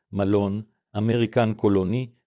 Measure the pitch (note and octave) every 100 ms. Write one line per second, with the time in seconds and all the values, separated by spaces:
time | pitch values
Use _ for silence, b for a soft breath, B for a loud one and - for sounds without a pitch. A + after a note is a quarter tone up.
0 | _ G2+ G2 G#2 G2+ G2+ G#2+ _ _ G#2
1 | A2 A#2+ A2+ B2 A2 G#2+ G#2 G2 F#2 A#2+
2 | B2+ -